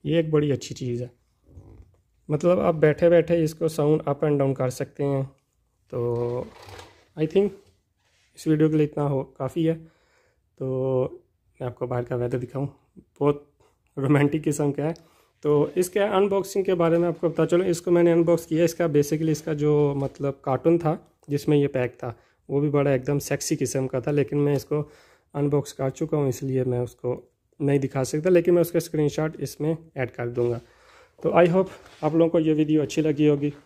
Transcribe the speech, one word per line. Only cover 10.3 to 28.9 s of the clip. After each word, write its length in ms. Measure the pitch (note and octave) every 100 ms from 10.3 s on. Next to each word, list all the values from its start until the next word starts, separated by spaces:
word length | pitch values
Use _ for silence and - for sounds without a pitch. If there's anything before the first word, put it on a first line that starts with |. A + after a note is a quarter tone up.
| _ _ _ C3 C3 C3 C3 C3 - _ _ _ _
मैं 80 | B2
आपको 200 | A#2 B2
बाहर 160 | B2
का 120 | A#2+ B2
वेदर 220 | A#2+ B2
दिखाऊँ, 300 | B2 C3 C#3 _ _ - _ _
बहुत 260 | C#3+ C#3+ - _ _ _ _ -
रोमांटिक 460 | C3+ D3 C#3+ D#3
किस्म 280 | D#3 D3 D3
का 120 | C#3
है। 100 | D3+ E3+ _ _ _ _
तो 280 | D3 D3 D3+ F3+
इसके 220 | F3+ G#3
अनबॉक्सिंग 680 | G3+ F#3+ G3+ G3 F#3+ G3+ F#3+
के 80 | F3+
बारे 220 | E3+ E3+
में 100 | F3
आपको 220 | E3 E3+
पता 160 | D#3+ D#3+
चलो, 180 | F3 F#3+
इसको 260 | E3 -
मैंने 200 | E3+ E3+
अनबॉक्स 340 | E3+ E3 E3 -
किया। 200 | D#3+ E3+
इसका 200 | E3 E3+
basically 420 | D3 D3 D#3 D#3+
इसका 220 | D3+ - D3+
जो 380 | D3+ D3 D3 C#3
मतलब 440 | C3+ - C#3 C3+ -
कार्टून 320 | B2+ D#3+ E3+
था 200 | D#3+ E3 _ _ -
जिसमें 280 | C#3+ - D3
ये 100 | C#3+
पैक 260 | C3 B2 -
था, 200 | B2+ A2+ _ _ -
वो 120 | C#3
भी 80 | D3
बड़ा 240 | C#3+ C#3
एकदम 260 | C3+ C3 C#3+
सेक्सी 340 | - C#3+ - D#3
किस्म 320 | C3 C3+ C3
का 140 | C3
था, 100 | D3+
लेकिन 280 | D3 C#3 D3
मैं 160 | C#3+ C#3
इसको 260 | - D3+ D3 - _ _ _
अनबॉक्स 400 | C#3+ C#3+ C#3+ C#3
कर 160 | - C3+
चुका 260 | - D#3 D#3
हूँ, 120 | C#3
इसलिए 340 | A#2+ C3+ C3 B2+
मैं 140 | B2
उसको 400 | B2 - B2 B2 - _ _ _
नहीं 200 | C#3 C#3
दिखा 240 | C3+ C#3
सकता, 260 | C3 D3+ F3
लेकिन 240 | F3+ E3+
मैं 80 | F3
उसका 180 | E3 E3+
स्क्रीनशॉट 540 | D#3